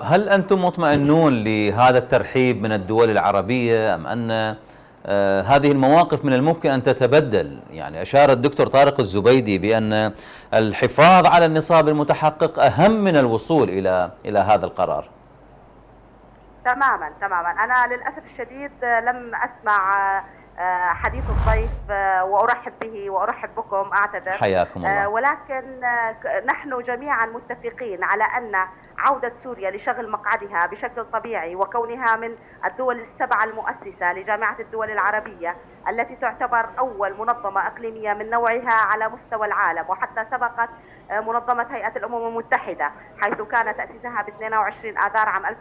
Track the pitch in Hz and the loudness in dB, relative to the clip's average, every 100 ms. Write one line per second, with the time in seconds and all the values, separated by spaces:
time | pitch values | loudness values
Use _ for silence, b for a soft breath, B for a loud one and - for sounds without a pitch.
0 | 104 175 - 196 185 190 180 175 160 147 | 2 2 4 0 2 0 0 0 2 2
1 | 143 160 156 120 107 107 104 104 127 127 | 4 4 4 2 0 0 0 4 4 4
2 | 120 107 98 131 127 107 107 107 92 110 | 2 0 2 2 2 0 -2 -4 0 2
3 | 117 101 87 98 95 127 117 113 110 85 | 4 4 2 2 0 0 2 2 2 -2
4 | 76 113 113 113 110 107 b b b - | -4 -6 -2 -2 -2 -6 b b b -14
5 | - 101 98 98 95 139 143 139 135 160 | -4 0 2 0 4 4 4 4 6 6
6 | 170 147 147 127 151 165 151 135 135 123 | 4 0 0 2 2 0 0 0 0 2
7 | 123 147 143 101 73 64 - 78 71 80 | 4 4 4 0 -2 -8 -16 -14 -12 -10
8 | - 135 143 123 139 - 147 135 139 139 | 0 4 6 6 2 2 4 6 6 4
9 | 104 98 110 131 107 95 98 110 107 107 | 0 2 6 6 4 0 2 0 2 0
10 | 107 - B B B 110 110 - 123 - | 0 -4 B B B 2 2 0 0 6
11 | 160 185 165 170 165 160 156 165 151 151 | 8 10 10 8 6 4 4 6 6 2
12 | 147 151 156 - 156 - 139 117 196 220 | 2 2 0 0 -2 4 4 6 4 6
13 | 196 156 123 113 - 160 104 92 95 92 | 2 2 2 0 2 2 2 2 0 0
14 | 90 - 101 104 95 104 90 - 85 73 | 0 -6 -2 0 4 2 2 -2 -2 -2
15 | - - - - - - - - - - | -8 -18 -20 -20 -20 -20 -20 -20 -20 -20
16 | - - - - - - 247 254 269 196 | -20 -20 -20 -20 -20 -6 -4 0 0 0
17 | 156 - 196 180 170 185 233 254 240 247 | -4 -8 -4 -2 -2 -2 0 2 0 -2
18 | 277 311 - - 233 269 285 - 240 233 | -8 -12 -14 -14 -14 -12 -14 -6 0 0
19 | 240 247 240 226 254 - 214 208 190 196 | 0 -4 -8 -6 -8 -6 0 0 2 0
20 | 196 196 185 B B - 180 180 180 170 | 0 -2 -6 B B -6 -4 0 -2 -2
21 | 220 254 - - 220 220 226 - - 202 | -4 -4 -4 -2 0 0 -2 -8 -6 -4
22 | 190 185 185 196 233 240 214 - 226 220 | 0 0 2 2 2 0 -6 -12 -12 -10
23 | 202 190 208 240 214 - 220 196 196 190 | -6 -4 -4 -4 -10 -10 -6 -6 -2 -2
24 | 202 196 185 185 107 92 87 98 87 202 | -2 -4 -8 -2 0 0 -2 -4 -2 -2
25 | 202 226 277 294 - 262 262 254 247 240 | 0 0 0 -2 -6 -10 -10 -8 -4 -2
26 | 226 220 - 180 240 - 285 247 240 247 | -4 -6 -6 -4 -4 -6 -8 -8 -6 -8
27 | 285 247 226 233 - 247 233 - 240 180 | -4 -4 -4 -6 -12 -12 -12 -12 -10 -6
28 | 175 202 214 247 233 190 185 b b - | -2 0 -2 -2 -4 -4 -4 b b -4
29 | 233 269 240 240 262 226 190 202 269 247 | -2 -2 -6 -10 -14 -8 -8 -6 -6 -6
30 | 226 214 202 220 202 208 233 233 247 240 | -6 -6 -4 -4 -4 -2 -2 -4 -10 -10
31 | 226 220 233 208 165 180 190 240 233 240 | -8 -8 -6 -8 -8 -6 -4 -4 -6 -4
32 | 240 226 226 226 b b 185 - 254 240 | -2 -2 -4 -14 b b -8 -4 -4 -4
33 | 233 - 254 214 220 220 214 254 202 - | -10 -8 -2 -2 -2 -4 -8 -8 -14 -6
34 | 175 190 196 214 220 214 220 220 214 214 | -4 -4 -4 -4 -4 -6 -10 -8 -6 -2
35 | 190 214 220 180 170 175 B B - 226 | -2 -2 -6 -10 -10 -10 B B -6 -6
36 | 247 254 240 226 247 233 226 - 262 202 | -6 -6 -8 -6 -2 -2 -2 -4 -4 -4
37 | 196 196 226 233 202 196 185 226 233 220 | -6 -4 -4 -4 -4 -4 -4 -6 -12 -8
38 | 214 208 220 233 233 233 240 226 202 214 | -6 -6 -4 -2 0 -2 0 0 2 0
39 | 220 240 - 226 208 190 190 165 170 185 | -4 -8 -10 -6 -4 0 -2 -2 -6 -6
40 | 247 233 220 254 240 233 233 - b b | -6 -6 -6 -4 -4 -4 -8 -8 b b
41 | - 208 220 233 233 240 233 262 208 226 | -8 -6 -4 -4 -2 -4 -4 -8 -8 -8
42 | 214 233 226 226 226 254 208 160 147 - | -8 -8 -6 -8 -4 -4 -4 -6 -8 -8
43 | B - 208 - 214 233 220 208 151 - | B -6 -4 -4 -4 -2 -2 -6 -10 -14
44 | 247 233 202 202 220 220 202 214 220 196 | -10 -8 -10 -10 -4 -2 -4 -6 -10 -4
45 | 202 220 214 190 190 220 | -2 0 -2 -2 -6 -10